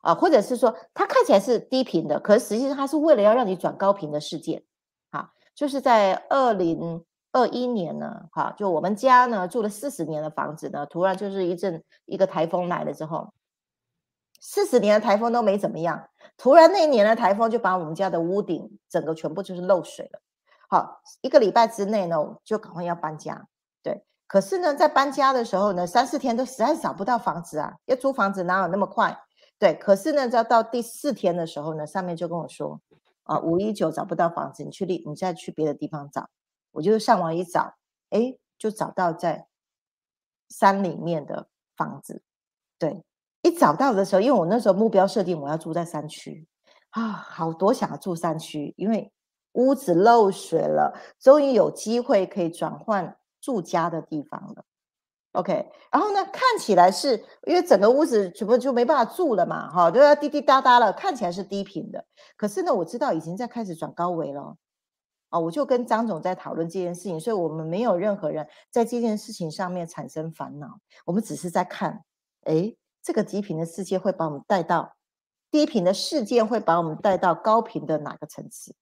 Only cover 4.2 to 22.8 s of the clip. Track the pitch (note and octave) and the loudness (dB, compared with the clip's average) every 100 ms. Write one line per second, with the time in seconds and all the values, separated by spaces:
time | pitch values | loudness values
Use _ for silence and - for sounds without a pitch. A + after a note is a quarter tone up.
4.2 | D3+ E3 - - _ _ _ _ _ D3 | -8 -10 -8 -8 _ _ _ _ _ -12
5.2 | - _ _ - C#4+ C4+ B3+ A3+ G3 F#3 | -12 _ _ -6 -6 -2 4 4 4 0
6.2 | - C#4 B3+ G#3 E3+ D#3+ E3+ E3 _ _ | 0 2 2 2 0 -2 -6 -10 _ _
7.2 | _ B3+ A#3 A#3+ B3 A#3 E3 D3 D3+ - | _ 0 0 0 -4 -4 -6 -8 -10 -12
8.2 | - - D3 - G3+ D#3+ E3+ G#3 C4 B3 | -12 -6 -6 -4 -2 0 -2 0 4 6
9.2 | B3 A3 F3+ B3 G#3 G3+ - - D#3 D#3 | 4 0 -4 -4 -4 -6 -10 -8 -6 -6
10.2 | D#3 D3+ C#3+ D3+ D3 C#3+ D3 E3+ F#3 F#3+ | -8 -6 -8 -8 -10 -10 -10 -2 -2 -2
11.2 | G3+ G3 F3+ F3 G3 E3 _ _ - - | -6 -4 -4 -4 -6 -6 _ _ -14 -2
12.2 | F#3+ - E3 F3+ F3 D#3+ D3+ C#3+ D#3 D#3+ | 0 0 -2 -2 -2 -4 -6 -8 -8 -10
13.2 | - _ _ _ _ _ _ _ _ _ | -10 _ _ _ _ _ _ _ _ _
14.2 | _ _ - - G4+ B3 G3+ G#3+ A3 G#3 | _ _ -8 -4 2 2 4 2 4 2
15.2 | A#3 A#3 G#3+ G3+ G#3 D#3 E3 D3+ - _ | 2 0 0 0 -2 -4 -4 -4 -10 _
16.2 | - _ B3 D#4 E4 G4 D#4 B3 G#3 A3+ | -20 _ 8 10 10 8 4 6 4 4
17.2 | G3+ G3+ A3+ A3+ F#3 F#3 D#3+ D#3+ F#3+ E3+ | 2 2 0 0 0 -2 -4 -4 -2 -2
18.2 | E3 G3 G3+ D#3 - - _ F3 D3 D#3+ | -2 -2 -2 -6 -8 -20 _ -4 -4 -6
19.2 | D#3 D#3+ G3 F3+ F3+ F#3 - - - - | -6 -8 -10 -8 0 0 0 -14 -16 -18
20.2 | _ _ _ _ _ F3+ - - - - | _ _ _ _ _ 0 0 -12 -20 -10
21.2 | C4 D4+ G#3+ A#3 A3+ - G3 G#3+ F3 E3 | 4 6 6 4 2 0 -4 -2 -2 -2
22.2 | D3 A3+ - G#3+ G#3+ F3 | -4 -10 -8 -8 -6 -10